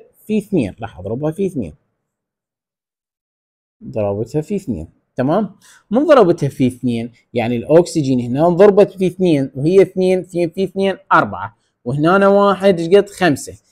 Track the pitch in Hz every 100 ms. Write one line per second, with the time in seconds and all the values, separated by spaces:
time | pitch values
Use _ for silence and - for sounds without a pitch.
0 | - _ - 214 208 180 101 - 113 -
1 | 98 120 151 160 196 165 82 - _ _
2 | _ _ _ _ _ _ _ _ _ _
3 | _ _ _ _ _ _ _ _ 123 123
4 | 101 101 117 151 151 202 - 87 80 _
5 | _ - 131 185 214 - _ - - 220
6 | 330 285 180 165 139 - 127 127 127 117
7 | 117 _ _ 117 117 120 117 160 175 165
8 | 135 127 120 131 170 175 208 196 196 -
9 | 190 175 180 147 135 135 151 190 185 185
10 | 185 185 180 170 170 185 185 196 196 180
11 | - 170 120 90 101 _ _ _ 120 143
12 | 160 196 196 202 202 185 196 170 165 196
13 | - - 180 135 - 87 _